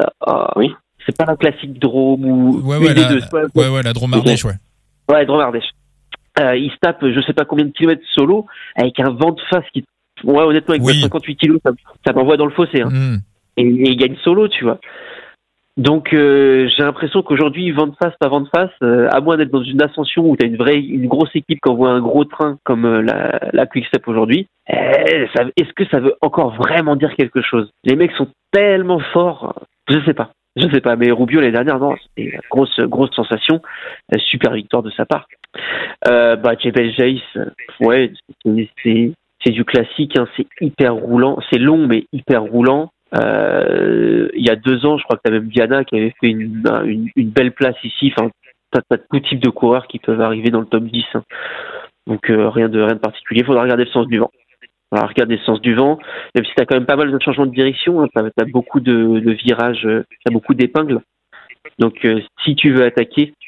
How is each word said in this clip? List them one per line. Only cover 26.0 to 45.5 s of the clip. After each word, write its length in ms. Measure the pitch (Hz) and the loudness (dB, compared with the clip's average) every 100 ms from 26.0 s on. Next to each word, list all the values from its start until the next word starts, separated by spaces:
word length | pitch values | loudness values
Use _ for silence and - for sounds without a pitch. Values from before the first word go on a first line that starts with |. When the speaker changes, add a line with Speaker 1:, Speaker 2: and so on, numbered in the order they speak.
| 131 - | 0 0
Speaker 1:
encore 340 | 156 - 135 110 | -2 0 -2 -2
vraiment 380 | - 165 156 | -2 0 0
dire 200 | 143 147 | 0 0
quelque 260 | - 127 - | 0 -2 0
chose ? 300 | 120 120 104 _ | -2 -2 -4 _
Les 120 | - 139 | 0 2
mecs 160 | 170 | 2
sont 160 | - 139 - _ | 0 -6 -8 _
tellement 480 | 202 202 190 180 175 143 | 2 2 2 0 -2 0
forts, 400 | 170 175 147 - - - _ - | 0 0 -2 -10 -14 -18 _ -2
je 100 | 151 | 0
sais 80 | 147 | 2
pas. 160 | 143 113 _ _ - | -2 -4 _ _ -4
Je 120 | 170 | 0
sais 120 | 139 | 0
pas, 140 | 123 117 | 0 2
mais 140 | 120 | 2
Rubio 300 | 120 123 156 | 2 2 2
l'année 120 | 135 | 2
dernière, 260 | 113 135 135 | 2 0 -2
non, 160 | 139 139 | -2 -4
c'était 320 | - - 113 | -10 -12 -10
une 60 | - - | -12 -4
grosse, 280 | 127 135 - | -2 0 0
grosse 340 | 117 120 135 | -2 0 -2
sensation, 480 | - 110 110 - 165 - - - - _ | -2 -4 -2 0 -2 -2 -16 -16 -18 _
euh, 40 | 107 | -4
super 340 | - 120 120 | -2 -2 -2
victoire 300 | 117 104 123 | -2 -4 -4
de 80 | 110 | -4
sa 160 | 104 113 | -6 -4
part. 200 | 156 - - - - - - - - - | -4 -6 -20 -20 -14 -10 -8 -10 -4 0
Euh, 300 | 120 120 113 | 4 4 2
bah, 160 | 120 117 | 0 0
Jebel 300 | 123 120 117 | -2 0 -2
Jais, 240 | 110 127 131 - - | 0 0 0 -8 -10
euh, 100 | - - - - | -10 -12 -20 -2
ouais, 320 | 117 123 123 - _ - | 2 2 0 -4 _ -6
c'est, 240 | 113 110 107 - | -2 -2 -4 -4
c'est, 300 | 117 113 117 170 _ _ | 0 2 0 -4 _ _
c'est 100 | - | -2
du 120 | 113 | 0
classique, 540 | 120 127 113 - 147 139 | 0 0 0 -4 -2 -2
hein, 100 | 120 - | -2 -4
c'est 100 | - - | -10 -6
hyper 340 | 156 - 127 | -6 0 0
roulant, 440 | 113 - 120 131 143 - | 0 0 2 2 0 -2
c'est 80 | 123 | 0
long 280 | 131 160 143 | 4 4 4
mais 180 | 113 - | 0 -2
hyper 300 | 139 - 123 | -10 0 0
roulant. 480 | 110 117 123 139 160 _ _ | 0 2 4 2 -2 _ _
Euh, 1120 | 110 110 107 107 50 50 50 95 113 113 117 110 | -2 0 0 0 0 0 0 2 2 2 0 0
il 100 | - 120 | 0 0
y 40 | |
a 60 | 110 | 0
deux 280 | 123 127 143 | 0 0 0
ans, 120 | 151 | -2
je 60 | |
crois 120 | - 113 | -2 -2
que 60 | |
t'as 60 | 117 | 0
même 180 | 110 | -2
Diana 360 | 110 | 0